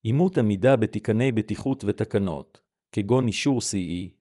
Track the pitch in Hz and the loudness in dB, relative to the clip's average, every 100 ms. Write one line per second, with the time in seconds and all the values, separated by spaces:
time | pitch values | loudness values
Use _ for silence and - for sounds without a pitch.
0 | 113 135 185 175 110 98 120 135 107 107 | 0 2 2 2 0 2 4 4 2 -2
1 | - 110 131 110 104 104 135 131 101 98 | 0 2 2 0 -2 -4 -4 -2 -2 -2
2 | 113 104 98 73 - _ _ _ _ - | -2 -2 -2 -6 -12 _ _ _ _ -6
3 | 101 127 123 - 143 127 - 98 85 87 | 0 2 2 -2 0 0 -2 -6 -4 -6
4 | 92 _ | -8 _